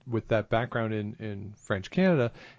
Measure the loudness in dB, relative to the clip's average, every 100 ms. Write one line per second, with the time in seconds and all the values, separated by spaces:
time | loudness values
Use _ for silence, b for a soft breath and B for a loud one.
0 | -4 -4 0 0 2 0 0 -2 -2 -2
1 | -4 -8 -8 -8 -12 -12 -4 -4 -2 2
2 | 4 4 2 b b